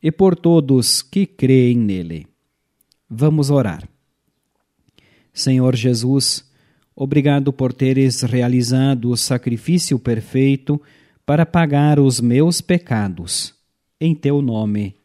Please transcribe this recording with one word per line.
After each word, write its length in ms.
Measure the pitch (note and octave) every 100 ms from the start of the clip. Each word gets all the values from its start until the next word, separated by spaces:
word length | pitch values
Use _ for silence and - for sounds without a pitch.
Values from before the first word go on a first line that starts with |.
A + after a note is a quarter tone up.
e 80 | D3+
por 240 | - F#3+ F3
todos 680 | E3 E3 C#3 C3 A2+ -
que 240 | - G3 G3
creem 500 | _ C3 C3 B2 A#2+
nele. 480 | G#2+ F#2+ E2+ E2 - _ _ _ _ _ _ _ _
Vamos 440 | A2+ D3+ D3+ C#3
orar. 360 | C#3+ A2 E2+ - _ _ _ _ _ _ _ _ _ _ _ _ _ _
Senhor 440 | - - C3 B2+ B2
Jesus, 680 | B2 A#2 B2 C#3 C3 - _ _ _ _ _ -
obrigado 580 | C3+ D3 C#3+ C#3+ C#3
por 180 | C3+ B2+
teres 520 | B2 C3 C3 C3+ B2+
realizado 880 | B2 B2 B2 B2+ A#2+ C3 C3+ C3 A#2+
o 40 | A#2+
sacrifício 840 | - B2+ B2 A#2 - F3 - B2+
perfeito 840 | A#2+ A2+ A2+ C3 C3+ C3+ - D3 _ _ _ _
para 220 | - D3 E3
pagar 540 | F3 E3 C#3+ D3 D3
os 200 | C3+ A#2+
meus 420 | A#2 B2 E3 E3+
pecados. 920 | - F3 - A2+ G2+ E2+ E2 - - _ _ _ _ _
Em 160 | D#3+ D#3
teu 260 | C#3 C#3+
nome. 540 | C3+ A2 G#2+ G#2 G2+ -